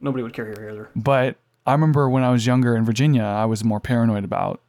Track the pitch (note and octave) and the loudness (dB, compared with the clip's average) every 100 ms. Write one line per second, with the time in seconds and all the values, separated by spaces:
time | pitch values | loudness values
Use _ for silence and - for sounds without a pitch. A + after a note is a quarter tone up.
0 | C#3 B2+ A2+ A#2 A2 G#2 G#2+ G#2+ G#2+ - | -6 -6 -6 -10 -12 -12 -14 -16 -12 -4
1 | A2 C#3 C3 - _ _ - C#3+ D#3+ D3 | 0 2 0 -4 _ _ -2 2 2 2
2 | C3+ C3 B2+ B2 A#2 B2+ B2 A#2 A2+ A#2 | 2 2 2 2 2 2 2 2 0 2
3 | D3 C3+ G#2 G#2 A2 A2 A2 G#2 - A#2+ | 2 2 0 -2 -2 0 -2 -2 -2 0
4 | A#2 G#2 F#2+ F#2+ F#2+ - | 0 0 -2 -4 -4 -6